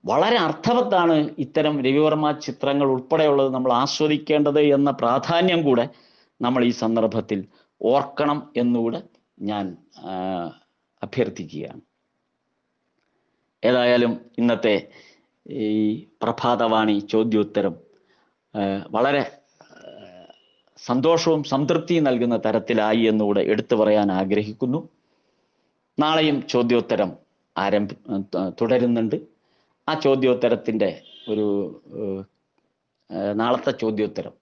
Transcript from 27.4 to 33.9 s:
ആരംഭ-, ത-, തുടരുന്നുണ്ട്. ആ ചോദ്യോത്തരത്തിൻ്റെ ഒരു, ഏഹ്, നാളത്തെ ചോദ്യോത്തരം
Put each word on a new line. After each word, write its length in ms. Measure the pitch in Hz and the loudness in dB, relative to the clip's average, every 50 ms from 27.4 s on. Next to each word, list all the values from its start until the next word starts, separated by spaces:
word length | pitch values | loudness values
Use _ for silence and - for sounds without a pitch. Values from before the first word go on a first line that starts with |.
| _ _ _ 82 | _ _ _ -4
ആരംഭ-, 640 | 95 101 101 104 104 98 - _ _ - 104 98 95 - - | -2 0 0 0 0 -2 -8 _ _ -6 -6 -6 -6 -4 -4
ത-, 180 | 90 95 90 87 - | -4 -4 -4 -2 -2
തുടരുന്നുണ്ട്. 760 | 113 113 131 120 120 123 120 117 113 107 147 - - - _ _ _ _ _ _ _ _ _ _ _ - | 0 2 2 2 2 2 2 0 0 -2 -2 -4 -6 -12 _ _ _ _ _ _ _ _ _ _ _ -6
ആ 60 | 156 | -6
ചോദ്യോത്തരത്തിൻ്റെ 1080 | 156 - 139 135 131 127 127 123 123 127 117 117 110 - - 110 110 104 92 85 - - - - - - - | 0 2 2 2 4 4 2 2 2 2 0 0 0 -2 -4 -2 0 0 -2 -2 -6 -18 -20 -20 -18 -8 -6
ഒരു, 180 | 107 107 107 104 98 101 98 80 - - _ - - | -2 -2 0 0 -2 -2 -4 -6 -10 -16 _ -16 -12
ഏഹ്, 1400 | - 110 98 95 95 98 _ _ _ _ _ _ _ _ _ _ _ _ _ _ _ _ _ 98 92 98 101 104 107 | -10 -8 -8 -8 -8 -10 _ _ _ _ _ _ _ _ _ _ _ _ _ _ _ _ _ -10 -6 -6 -4 -4 -2
നാളത്തെ 300 | 113 120 127 127 - 139 | -2 -2 -2 -2 -2 -6
ചോദ്യോത്തരം 600 | 123 - 113 110 | -4 -4 -4 -4